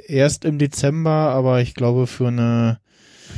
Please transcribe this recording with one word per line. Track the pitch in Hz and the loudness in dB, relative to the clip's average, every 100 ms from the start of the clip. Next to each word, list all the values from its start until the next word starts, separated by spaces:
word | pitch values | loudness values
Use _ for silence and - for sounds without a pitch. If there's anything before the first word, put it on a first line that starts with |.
| - | -2
erst | 139 143 143 165 | 2 2 0 -4
im | 147 | -2
Dezember, | 143 - 143 160 160 | -2 0 -2 0 0
aber | 156 151 131 131 127 | 0 0 2 2 2
ich | 123 | 0
glaube | - 120 123 123 | -2 0 0 -2
für | - 123 | -2 -2
eine | 120 117 117 117 113 _ _ _ - - | 0 0 2 0 -2 _ _ _ -20 -14